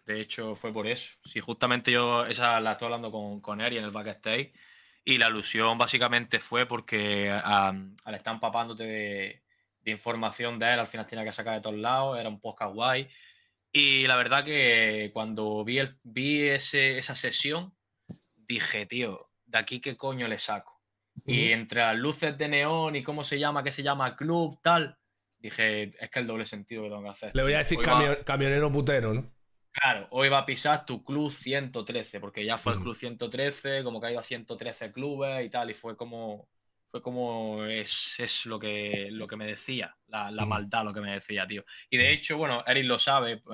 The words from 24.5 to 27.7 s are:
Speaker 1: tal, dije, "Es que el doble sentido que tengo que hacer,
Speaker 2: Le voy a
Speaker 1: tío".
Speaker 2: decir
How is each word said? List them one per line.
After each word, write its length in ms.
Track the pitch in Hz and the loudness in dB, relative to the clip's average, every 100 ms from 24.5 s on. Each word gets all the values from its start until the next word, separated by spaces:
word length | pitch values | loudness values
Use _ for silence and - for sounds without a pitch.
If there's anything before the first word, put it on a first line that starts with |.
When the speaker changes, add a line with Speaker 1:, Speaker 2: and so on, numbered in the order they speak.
| - | 0
Speaker 1:
tal, 340 | 165 170 143 - _ _ _ _ | 4 4 2 -8 _ _ _ _
dije, 520 | 110 - 110 107 104 - | -10 0 2 2 -4 -10
"Es 100 | 113 | -6
que 100 | 131 | -4
el 80 | 117 | -4
doble 180 | 110 107 | -4 -6
sentido 380 | 104 101 113 | -10 -10 -8
que 60 | 107 | -8
tengo 140 | 104 | -8
que 60 | 101 | -12
hacer, 260 | - 107 131 | -12 -4 0
Speaker 2:
Le 80 | |
voy 100 | 135 | 2
a 40 | 151 | 2
Speaker 1:
tío". 60 | |
Speaker 2:
decir 160 | - | 2